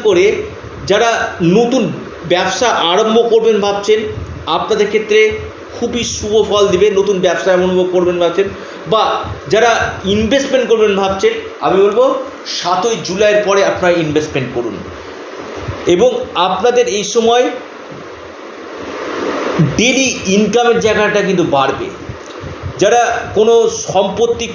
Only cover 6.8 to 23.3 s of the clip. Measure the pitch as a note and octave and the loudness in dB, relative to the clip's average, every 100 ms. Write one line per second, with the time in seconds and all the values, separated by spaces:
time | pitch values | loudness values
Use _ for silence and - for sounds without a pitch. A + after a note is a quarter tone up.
6.8 | G#3 G3 G3+ F#3+ F3+ E3 G3 F3+ F#3 F#3 | 4 4 2 2 2 2 2 2 4 2
7.8 | F3+ F#3 F3 F3 E3+ E3+ G3+ - - - | 2 2 2 2 2 2 -2 -4 -12 -14
8.8 | D#3+ A3 F#3+ - - - - G3+ A#3 G3+ | -2 0 2 -2 -6 -10 0 2 4 2
9.8 | - - F#3+ G#3 A3 C#4 C4+ B3+ A3 A3 | -2 -4 -2 0 2 0 2 0 2 2
10.8 | G#3+ G3 G3 G3 A3 A3+ - - D3+ F#3+ | 2 2 0 0 0 0 -6 -4 0 2
11.8 | G3+ G#3+ C4+ - - - - - F3 F3+ | 4 4 2 0 -6 -12 -10 -6 -4 -2
12.8 | A3+ G3+ C#3+ F#3 G#3 G#3 F#3+ G3 E3+ - | -2 -4 -4 0 2 2 2 2 2 2
13.8 | F3+ E3+ D#3 D3+ D3 C#3+ B2+ A#2+ A2+ F#2+ | 0 2 0 0 -2 -4 -4 -4 -6 -8
14.8 | F2 - - - - - - - - - | -12 -14 -14 -16 -14 -14 -12 -10 -10 -4
15.8 | - F3 B3 A3 - E3 F#3 F#3 A#3+ A#3+ | 0 4 4 2 -4 -2 -2 0 2 2
16.8 | A#3+ G3+ F#3+ A#3 A3+ A#3+ C#4 - - - | 0 -2 -2 0 2 2 2 -4 -12 -16
17.8 | - - - - - - - - - - | -16 -16 -16 -16 -16 -16 -16 -16 -14 -14
18.8 | - - - - - - - - C#3+ - | -12 -10 -8 -6 -4 -4 -2 0 0 2
19.8 | B3 C4 C4 F#3+ G3 G3 G#3+ A#3 A#3 G#3 | 2 2 0 -2 0 2 2 2 2 2
20.8 | G#3+ G#3 G#3+ G#3 F#3 F3 D3+ C#3 C3+ - | 2 2 2 2 0 0 2 2 0 -2
21.8 | G#2 - - - - - - - - - | -8 -10 -14 -14 -14 -14 -14 -10 -10 0
22.8 | G3 A#3+ A#3 - - | 4 4 2 -2 -2